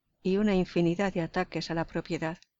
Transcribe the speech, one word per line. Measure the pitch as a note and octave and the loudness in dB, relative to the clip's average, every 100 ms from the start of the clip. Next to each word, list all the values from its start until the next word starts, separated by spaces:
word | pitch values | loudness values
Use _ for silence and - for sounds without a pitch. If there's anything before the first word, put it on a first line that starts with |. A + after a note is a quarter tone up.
| _ _ | _ _
y | F#3 F#3+ | 0 2
una | G#3+ F#3 | 4 2
infinidad | F3+ F3 E3+ F3 G3 | 2 2 2 2 0
de | F3+ | -2
ataques | D#3+ F#3 F3+ D#3+ - | -2 -2 -4 -6 -4
a | E3 | -4
la | D#3 | -4
propiedad. | E3+ - D#3 D#3+ F3+ _ | -6 -4 -4 -4 -6 _